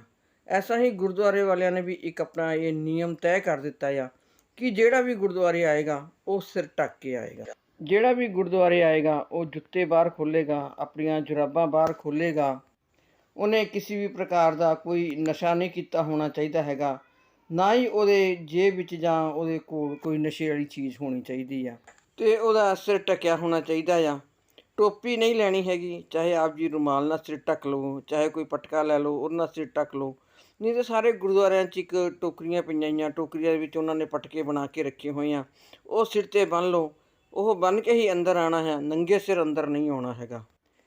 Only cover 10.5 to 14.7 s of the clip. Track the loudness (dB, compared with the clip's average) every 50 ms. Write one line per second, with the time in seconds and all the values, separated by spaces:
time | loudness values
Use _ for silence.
10.5 | -2 -4 -4 -8 -10 -10 -12 -10 -8 -4 -2 -2 -2 -2 -2 -2 -2 -2 -2 0
11.5 | 0 0 0 2 4 2 2 2 0 -4 -6 -6 -4 -2 -2 -2 0 0 0 0
12.5 | -2 -4 -8 _ _ _ _ _ _ _ _ _ _ _ _ _ -8 -4 -2 0
13.5 | 2 2 0 0 -4 -8 -8 -6 -6 -6 -6 -6 -6 -6 -4 -2 2 2 4 2
14.5 | 2 2 2 0